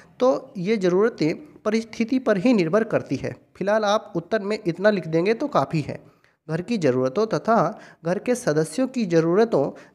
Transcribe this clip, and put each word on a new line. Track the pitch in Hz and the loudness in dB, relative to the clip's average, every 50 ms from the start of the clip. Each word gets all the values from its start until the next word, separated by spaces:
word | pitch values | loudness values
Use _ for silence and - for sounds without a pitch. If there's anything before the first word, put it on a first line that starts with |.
| - _ _ - | -20 _ _ 0
तो | 247 254 277 - - - - | 2 2 2 0 -4 -10 -10
ये | 190 170 196 226 | -6 -2 -2 0
ज़रूरतें | 220 185 180 175 190 208 240 - - 156 151 185 - - - - - - 220 | 2 2 2 2 2 2 2 0 0 -2 -2 -2 -4 -10 -20 -14 -6 -4 -2
परिस्थिति | 208 226 220 226 - - 226 226 262 262 | -2 -2 -4 -4 -6 -6 -4 -2 -2 -2
पर | 262 - 214 | 0 0 0
ही | 190 170 254 254 | 2 4 4 4
निर्भर | 202 170 160 165 214 156 | 4 2 2 2 0 0
करती | - - 131 - - 143 | 0 -2 -4 -2 -2 -6
है। | 127 - 117 - - _ _ _ | -6 -6 -8 -10 -10 _ _ _
फिलहाल | - - 196 208 220 214 | -6 -2 0 0 2 2
आप | 202 208 220 214 - - | 2 0 0 -2 -4 -8
उत्तर | 170 160 - 226 214 | -8 -4 -2 -4 -2
में | 196 202 214 208 - | -2 -2 -6 -4 -4
इतना | 175 165 - 190 214 | -4 -2 2 2 2
लिख | 208 180 160 | 2 2 -2
देंगे | 160 160 165 175 202 226 | -2 0 0 2 2 0
तो | 226 302 | -2 -2
काफ़ी | 277 - 170 135 - - 160 | 0 0 0 0 0 -2 -4
है। | 131 - - - - - _ _ _ _ _ _ _ - | -4 -4 -10 -14 -14 -20 _ _ _ _ _ _ _ -8
घर | 139 160 | -6 -6
की | 175 - 240 | -4 -4 -2
ज़रूरतों | 214 160 135 123 127 127 131 131 208 220 | 0 2 2 2 2 0 0 0 -2 -2
तथा | 220 - 147 - 220 233 214 156 - 220 - - - - _ - | 0 -2 -4 0 2 2 2 2 0 -2 -8 -18 -20 -18 _ -6
घर | 160 180 208 | -4 -4 -4
के | - 247 247 | -2 -4 -4
सदस्यों | 247 - 165 151 151 160 156 - - 262 | -2 -2 0 0 0 0 -2 -2 -4 -4
की | 262 262 247 220 | -2 -2 -4 -2
ज़रूरतों, | 180 170 165 160 165 170 202 226 226 214 147 139 180 - - - - | 2 2 2 2 4 4 2 2 2 2 0 0 0 -4 -10 -20 -20